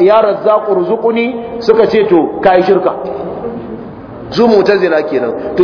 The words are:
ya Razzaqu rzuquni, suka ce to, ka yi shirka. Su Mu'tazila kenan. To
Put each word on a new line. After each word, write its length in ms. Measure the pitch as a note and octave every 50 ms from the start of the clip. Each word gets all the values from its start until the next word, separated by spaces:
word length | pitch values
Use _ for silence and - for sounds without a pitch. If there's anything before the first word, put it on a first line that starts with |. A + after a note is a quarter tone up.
ya 200 | F3 F#3+ G#3+ A3+
Razzaqu 540 | A3 G#3 G3 - - G#3+ G#3+ G#3+ G#3+ G#3 G3
rzuquni, 840 | F#3 F3 F3 A3 A3 A3 A3+ A3+ A#3 A#3 A#3+ B3+ A#3 - - - -
suka 260 | - - A3 A3+ A3+
ce 180 | A3 A3 A3 G3+
to, 340 | - F3+ E3 - G3 - - -
ka 140 | G3 F#3
yi 60 | F#3 F3+
shirka. 280 | - G3 F3 - - - - - - - - - - - - - A#3 A#3 A#3 - - A3 - - - - - - - - - - -
Su 160 | - - A#3 A#3
Mu'tazila 540 | A3 G3+ F3+ F#3+ G#3 G3 F3+ F3 D#3+ D3+ -
kenan. 520 | - C3+ B2+ A#2+ A#2 A2 - C#3 - -
To 80 | F3+